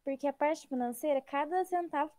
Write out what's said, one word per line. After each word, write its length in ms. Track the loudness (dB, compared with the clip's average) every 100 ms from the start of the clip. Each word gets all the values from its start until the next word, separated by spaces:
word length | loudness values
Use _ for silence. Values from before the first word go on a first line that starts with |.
porque 240 | -6 -2 -2
a 60 |
parte 340 | 0 0 0 -4
financeira, 540 | -2 -2 -2 0 0
cada 420 | 0 -2 0 0
centavo 480 | 0 -2 -2 0 -2